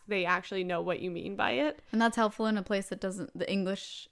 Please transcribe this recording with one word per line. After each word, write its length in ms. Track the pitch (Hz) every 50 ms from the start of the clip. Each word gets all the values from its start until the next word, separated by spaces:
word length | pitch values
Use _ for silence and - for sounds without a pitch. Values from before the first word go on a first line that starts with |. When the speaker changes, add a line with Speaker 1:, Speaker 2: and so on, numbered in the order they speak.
| -
Speaker 1:
they 160 | 208 208 190 175
actually 400 | 175 180 180 180 - 196 190 180
know 180 | 180 175 170
what 200 | 170 180 170 -
you 100 | 180 180
mean 240 | 170 170 - 196 196
by 160 | - - -
it. 300 | 240 254 294 302 - - - -
Speaker 2:
And 80 | - 220
that's 140 | 226 233 -
helpful 300 | 240 220 208 - - 220
in 120 | 220 214
a 60 | 202 180
place 240 | - 208 196 196
that 140 | - 185 196
doesn't, 360 | - 190 190 196 - - -
the 140 | - - -
English 560 | 196 196 185 190 196 - - - - - - -